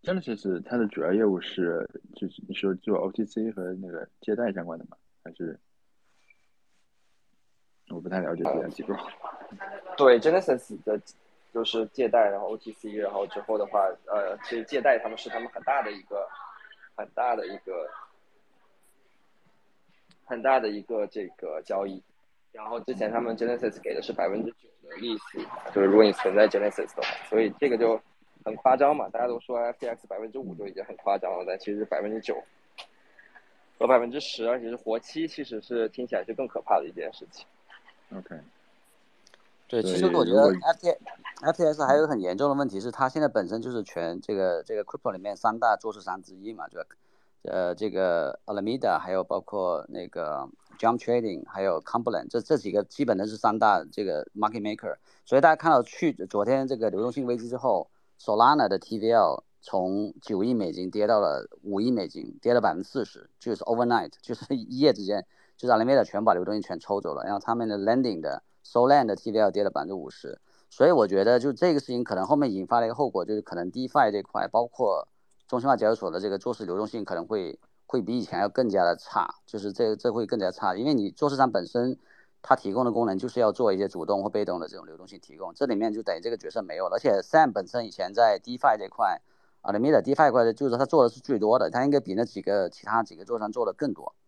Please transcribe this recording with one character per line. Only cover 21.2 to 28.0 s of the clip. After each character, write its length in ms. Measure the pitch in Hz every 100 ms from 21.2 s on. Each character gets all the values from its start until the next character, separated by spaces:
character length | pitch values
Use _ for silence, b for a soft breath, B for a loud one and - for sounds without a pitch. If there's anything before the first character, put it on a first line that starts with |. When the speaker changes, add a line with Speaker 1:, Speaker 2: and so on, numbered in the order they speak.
| 92 -
Speaker 2:
个 240 | 87 78
交 220 | - 98 98
易。 160 | 95 _ _ _ _ _
然 120 | 110 107
后 140 | 117
之 160 | 107 110
前 160 | 107
他 100 | 117
们 160 | 120 113
Genesis 420 | 113 120 120 -
给 120 | -
的 80 | -
是 100 | -
百 160 | 95 87
分 160 | 104
之 80 | 113
九 160 | - _ _ -
的 60 | -
利 180 | 117 110
息， 280 | - 78 76 - -
就 80 | 101
是 60 | 98
如 80 | 104
果 80 |
你 80 | 107
存 240 | 95 98 98
在 120 | 107
Genesis 480 | 101 104 - - -
的 60 |
话， 280 | - - -
所 120 | 107
以 120 | 110 -
这 100 | 143
个 80 | 117
就 220 | 117 113